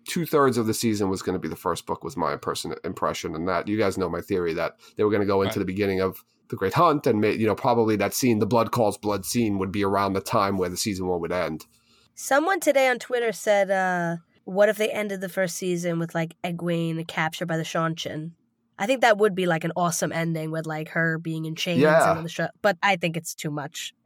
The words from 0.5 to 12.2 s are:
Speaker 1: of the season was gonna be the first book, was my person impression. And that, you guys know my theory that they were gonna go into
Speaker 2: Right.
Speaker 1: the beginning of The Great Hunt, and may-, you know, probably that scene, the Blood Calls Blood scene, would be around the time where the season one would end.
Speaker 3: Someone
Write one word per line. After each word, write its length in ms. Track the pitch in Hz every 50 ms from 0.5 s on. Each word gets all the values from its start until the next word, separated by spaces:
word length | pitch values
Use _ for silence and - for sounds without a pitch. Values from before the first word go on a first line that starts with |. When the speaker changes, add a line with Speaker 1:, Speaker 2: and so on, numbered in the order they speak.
| 120 120
Speaker 1:
of 80 | 113
the 80 | 110 110
season 360 | - - 117 107 104 104 95
was 120 | 95 90 -
gonna 160 | - 92 90
be 80 | 78
the 80 | 80 80
first 320 | - - 92 85 - -
book, 160 | - 85 - -
was 140 | - -
my 180 | - 82 73 71
person 400 | 71 - - - - - 82 80 - -
impression. 540 | 87 92 - - 80 78 - - 87 82
And 100 | 80 82
that, 220 | 92 92 85 - 98
you 100 | 104 107
guys 180 | 107 98 92
know 120 | 95 92 85
my 120 | 85 87
theory 320 | 87 - 104 92 87 85 80
that 240 | 85 82 76 - _ - - -
they 80 | - 107
were 80 | 107 104
gonna 140 | 101 104
go 160 | 98 101 98 98
into 80 | 107 113
Speaker 2:
Right. 60 | 104
Speaker 1:
the 40 | 98 90 92
beginning 280 | 98 104 98 95 95
of 240 | 95 95 90 - - _ _ _ _ -
The 80 | -
Great 180 | - 95 95 -
Hunt, 320 | 143 170 170 151 147 -
and 140 | 139 110 107
may-, 160 | 107 107 87
you 100 | 69 110
know, 80 | 107 98
probably 400 | - - 135 117 117 113 107 110
that 200 | 101 101 101 -
scene, 260 | - - 127 117 107
the 60 | 117
Blood 260 | 101 120 117 113 110 -
Calls 260 | 117 117 104 98 -
Blood 260 | - 104 101 101 92
scene, 320 | - - 120 117 107 101 98
would 120 | 95 95
be 140 | 90 101 101
around 300 | 98 101 98 101 98 95
the 60 | 98
time 380 | - - - 113 101 98 101 95
where 100 | 90 90
the 80 | 90
season 300 | 90 - 113 101 92 92
one 140 | 92 90 87
would 100 | 82 82
end. 360 | 90 90 85 78 80 78 - _ _ _ _ _ _ _ _ _ _
Speaker 3:
Someone 440 | -